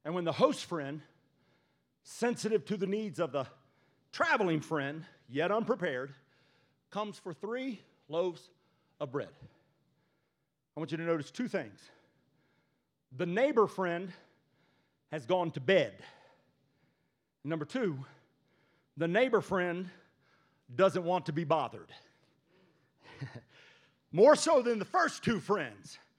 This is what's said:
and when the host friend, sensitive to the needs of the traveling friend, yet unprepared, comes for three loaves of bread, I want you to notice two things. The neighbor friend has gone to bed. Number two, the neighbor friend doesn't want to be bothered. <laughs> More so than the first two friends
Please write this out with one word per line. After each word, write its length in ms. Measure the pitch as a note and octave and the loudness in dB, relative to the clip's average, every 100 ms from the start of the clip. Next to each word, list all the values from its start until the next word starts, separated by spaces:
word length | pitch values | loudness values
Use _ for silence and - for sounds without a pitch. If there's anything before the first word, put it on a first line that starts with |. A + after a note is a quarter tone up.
| D3+ | -4
and 80 | |
when 100 | F3+ | -4
the 80 | E3 | -2
host 340 | C#3 C4+ - - | 4 2 2 -8
friend, 360 | E3+ C#3 D3+ - _ _ _ _ _ _ _ _ _ | -8 -8 -10 -14 _ _ _ _ _ _ _ _ _
sensitive 640 | - - A#3+ A#3 G#3+ G#3+ - | -20 -4 -4 -2 -2 -2 -2
to 120 | G3+ | -4
the 100 | F#3 | -2
needs 320 | G#3 G#3+ D3+ | -2 -4 -4
of 120 | D#3+ | -4
the 160 | C#3 B2 - _ _ _ _ _ | -2 -6 -12 _ _ _ _ _
traveling 480 | - E4+ C#4 F#3+ D#3+ | -2 0 2 2 0
friend, 460 | - D#3+ C#3 D#3 - - - | -2 -4 -4 -8 -14 -20 -8
yet 240 | C3 E3+ | -2 0
unprepared, 640 | G#3+ G3+ G3+ F3 B2+ C3+ C#3 _ _ _ _ _ _ _ | 0 0 -2 -2 -4 -8 -14 _ _ _ _ _ _ _
comes 260 | G3+ G#3 - | -8 -8 -8
for 160 | F#3 | -14
three 480 | D#3+ G3+ B3 C4 G3+ - _ _ | -10 -8 -6 -6 -8 -14 _ _
loaves 400 | D#3 F#3 E3 - _ _ _ _ _ | -2 -2 -4 -20 _ _ _ _ _
of 120 | D3 | -6
bread, 180 | C3+ F#2+ - - _ _ _ _ _ _ _ _ _ _ _ _ - | -4 -6 -14 -20 _ _ _ _ _ _ _ _ _ _ _ _ -10
I 40 | |
want 120 | D#3+ | -8
you 60 | D#3+ | -4
to 60 | |
notice 280 | E3 E3 C#3 | -2 -2 -2
two 160 | - B3 | -6 -4
things. 320 | G3 A#2 G2+ - - _ _ _ _ _ _ _ _ _ _ _ B2+ | -4 -6 -14 -20 -20 _ _ _ _ _ _ _ _ _ _ _ -8
The 80 | F3 | -4
neighbor 420 | F#3+ C#4 A#3+ G3 | 2 2 4 2
friend 440 | - F#3 E3+ F#3 - - _ _ _ _ _ _ _ _ | 0 -2 -2 -6 -14 -20 _ _ _ _ _ _ _ _
has 140 | D#3 A2+ | -12 -2
gone 260 | F#3 E3 | 0 0
to 80 | D3+ | -4
bed. 340 | B2+ F#3+ A#2 F#2+ - - - _ _ _ _ _ _ _ _ _ _ _ | 4 4 4 -4 -20 -20 -20 _ _ _ _ _ _ _ _ _ _ _
Number 220 | C#3+ D#3+ D3 | -8 -6 -4
two, 400 | C4 G#3+ C3+ C3 - _ _ _ _ _ _ _ - | -2 -2 -4 -10 -20 _ _ _ _ _ _ _ -6
the 120 | E3+ | 0
neighbor 340 | F#3+ B3+ A3 | 2 2 2
friend 480 | - F#3+ F3+ F3 F3+ - _ _ _ _ _ _ - | 0 -2 0 -4 -8 -14 _ _ _ _ _ _ -14
doesn't 300 | B2 F#3+ F#3 | 2 2 2
want 220 | E3+ F3+ - | 0 -2 -2
to 80 | |
be 100 | D3+ | -4
bothered. 480 | D#3 D#3 B2 G#2+ D#2 - - _ _ _ _ _ _ _ _ _ - - | 0 0 0 -8 -18 -20 -20 _ _ _ _ _ _ _ _ _ -20 -14
<laughs> 60 | C3 - _ - - - _ _ _ | -14 -14 _ -20 -20 -20 _ _ _
More 220 | D#3 B3 D4+ | 8 10 10
so 240 | D#4+ D4 | 8 4
than 180 | A#3+ A3 | 4 0
the 60 | - | 0
first 380 | F#4 D#4+ - | 2 2 0
two 180 | - G#3+ | 0 -2
friends 580 | - G3+ C3 G2 - - - | 0 -2 -2 -10 -20 -20 -20